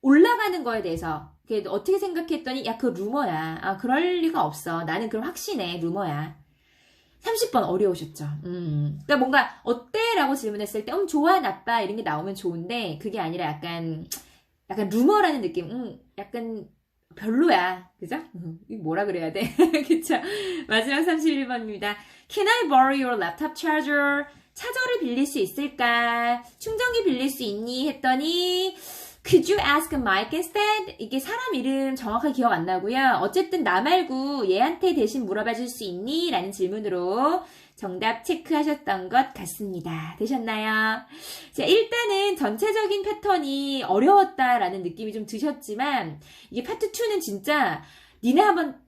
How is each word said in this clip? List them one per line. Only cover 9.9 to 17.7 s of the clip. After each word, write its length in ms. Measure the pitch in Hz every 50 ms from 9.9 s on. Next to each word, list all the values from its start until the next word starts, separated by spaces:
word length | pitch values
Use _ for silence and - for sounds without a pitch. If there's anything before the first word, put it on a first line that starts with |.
| _ 427 453 466 453
라고 220 | 392 294 262 277
질문했을 480 | 269 240 220 208 208 214 202 - 220 208
때, 80 | 220 277
"음, 140 | 359 403 349
좋아, 320 | - 302 285 330 370 381
나빠." 400 | 294 - - - - - 233 233
이런 160 | 214 185 208
게 60 | 220 -
나오면 340 | - 151 151 160 196 196
좋은데 640 | 190 - 180 170 170 170 180 233 240 226 180 156 147 -
그게 160 | 220 196 220
아니라 280 | 180 160 165 175 180
약간, 600 | 151 151 147 - 170 170 170 165 165 160 156 170 - - - - - _ _ _ _ _ _ _ _
약간 180 | 190 202 208 190
루머라는 520 | 196 220 247 302 415 415 403 349 302 269
느낌. 280 | 214 175 165 180 175 156
음, 280 | 208 247 247 214 - - _ _ _
약간 520 | - 202 - - 240 226 226 226 214 190 - _ _ _ _ _ _ _ _ -
별로야. 720 | - 202 220 226 254 320 349 240 190 175 185